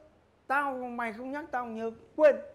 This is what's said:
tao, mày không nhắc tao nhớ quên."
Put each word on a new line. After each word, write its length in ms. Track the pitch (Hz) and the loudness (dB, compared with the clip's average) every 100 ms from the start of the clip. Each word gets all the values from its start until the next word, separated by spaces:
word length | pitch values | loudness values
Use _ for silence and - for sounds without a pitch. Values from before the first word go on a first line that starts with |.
| - - _ _ - | -20 -20 _ _ -2
tao, 300 | 277 277 254 | 0 0 -4
mày 360 | 247 240 233 | -6 -6 -6
không 180 | 208 262 | -6 -8
nhắc 140 | 285 302 | -8 -6
tao 140 | 247 240 | -6 -4
nhớ 260 | 220 226 226 - - | -6 -6 -8 -8 6
quên." 200 | 302 - - | 6 6 -2